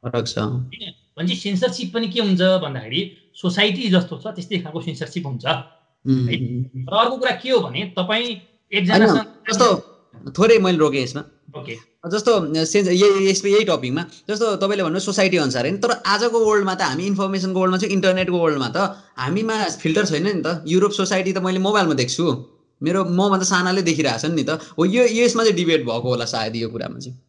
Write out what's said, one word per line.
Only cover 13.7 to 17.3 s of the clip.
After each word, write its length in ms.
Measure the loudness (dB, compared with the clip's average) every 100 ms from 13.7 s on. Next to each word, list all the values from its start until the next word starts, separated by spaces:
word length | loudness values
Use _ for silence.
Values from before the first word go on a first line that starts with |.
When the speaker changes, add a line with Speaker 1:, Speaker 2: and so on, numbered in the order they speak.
| 0 0 -4 -4 -12 -8
Speaker 1:
जस्तो 260 | -2 0 0
तपाईँले 280 | 0 0
भन्नु 160 | 0 -2
सोसाइटी 380 | -2 2 2 2
अनुसार 280 | 0 0 -2
होइन, 120 | 0
तर 140 | 0 -2 0
आजको 340 | 0 2 2
वर्ल्डमा 360 | 4 4 2 0
त 60 |
हामी 240 | -2 -2 -2
इन्फर्मेसनको 540 | -2 -2